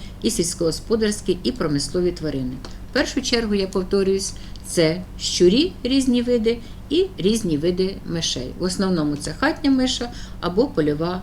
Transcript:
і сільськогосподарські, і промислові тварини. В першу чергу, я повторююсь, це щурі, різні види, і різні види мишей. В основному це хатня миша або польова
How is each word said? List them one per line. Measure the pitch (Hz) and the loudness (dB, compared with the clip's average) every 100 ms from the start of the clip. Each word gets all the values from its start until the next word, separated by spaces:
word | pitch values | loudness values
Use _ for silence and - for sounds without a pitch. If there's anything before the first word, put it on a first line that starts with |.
| - - | -8 -4
і | - | -2
сільськогосподарські, | - 170 - 170 156 - 220 214 208 - 180 | 0 -2 0 -2 -2 -2 0 2 0 -2 -2
і | - | -2
промислові | 254 170 143 139 180 180 | -2 0 0 0 0 0
тварини. | 175 156 139 127 127 - - - | -2 -4 -4 -4 -6 -10 -12 -4
В | |
першу | 247 311 - | -2 -2 -2
чергу, | - 233 226 | 0 0 2
я | 202 185 | 0 0
повторююсь, | 190 185 202 190 196 196 - - - - | -2 0 2 2 2 -2 -8 -12 -12 -4
це | - 160 175 185 - | 2 4 2 -6 -8
щурі, | - - 180 214 359 - | -4 4 6 6 2 0
різні | 247 269 262 240 | 0 2 4 4
види, | 240 247 220 233 - - - | 4 2 2 0 -4 -12 -2
і | 320 370 - | 2 2 2
різні | 170 226 190 147 | 2 2 2 2
види | 165 180 185 196 - | 2 2 0 -2 -6
мишей. | 165 156 - 127 - | -4 -2 -4 -6 -4
В | |
основному | 180 180 190 175 151 147 | -2 0 2 2 2 -2
це | - 156 | -4 -2
хатня | 277 320 285 | 0 2 2
миша | 262 254 - 240 - - - | 4 2 0 -6 -8 -12 -6
або | 175 180 269 | -2 2 2
польова | - 147 147 165 185 | 2 2 2 -2 -4